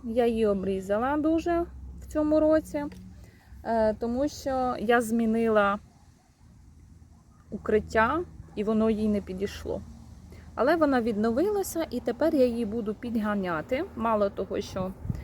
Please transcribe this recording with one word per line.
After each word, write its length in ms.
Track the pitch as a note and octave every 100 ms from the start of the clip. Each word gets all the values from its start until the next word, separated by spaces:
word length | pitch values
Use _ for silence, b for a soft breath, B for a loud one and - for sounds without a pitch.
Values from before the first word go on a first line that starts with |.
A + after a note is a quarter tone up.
я 220 | A#3+ A3+ A#3
її 200 | A3+ G#3+
обрізала 720 | G3 F#3+ F#3+ F#3+ G3+ B3+ D4+
дуже 480 | D4+ D#4+ D#4+ E4+ E4+ - - -
в 40 | -
цьому 320 | D4+ D4+ D#4
році, 460 | D#4 D#4 D4+ D4 D4 - B B B B B B
е, 300 | - A3+ G#3+
тому 340 | G#3+ A#3 A#3+ D4
що 480 | - C#4 C4 B3+ B3
я 220 | G#3+ A#3+
змінила 800 | A3 A#3 A3+ A3+ A3+ G#3+ G3+ G3+ - - - - _ _ - - - - - - - - - - -
укриття, 760 | G#3 - G#3+ G#3+ A3 A3 D#4 F4 - - -
і 80 |
воно 260 | G3+ A3 A3
їй 180 | G#3 G#3+
не 120 | G#3
підійшло. 600 | F#3+ F#3 G3+ - - - - - - - - B B -
Але 200 | B3 E4+
вона 260 | D4+ C4
відновилася, 840 | A3+ G3+ A3+ A#3 F#4+ G#4 F#4 E4+ D#4
і 100 | B3
тепер 360 | A#3+ A#3+ D#4 D#4
я 100 | B3
її 200 | A#3 A3
буду 280 | A3+ G#3+
підганяти. 920 | G#3 A#3+ A3+ G#3+ G#3 F#3 D#3+ - C4 F#4+ -
Мало 340 | A3+ A3 G3+
того, 320 | G3+ F#3+ -
що 300 | - G3 F#3 - - B